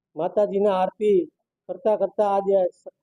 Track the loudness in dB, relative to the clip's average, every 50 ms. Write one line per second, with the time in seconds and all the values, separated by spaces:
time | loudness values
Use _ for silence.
0 | _ _ _ -6 -6 -2 0 0 0 0 0 0 0 0 2 0 -2 -2 -2 -2
1 | 0 2 2 2 0 -2 _ _ _ _ _ _ _ -14 -14 -4 -2 -2 0 0
2 | -2 -4 -2 -2 -2 0 0 0 0 2 2 2 2 0 -4 _ _ -20 -20 _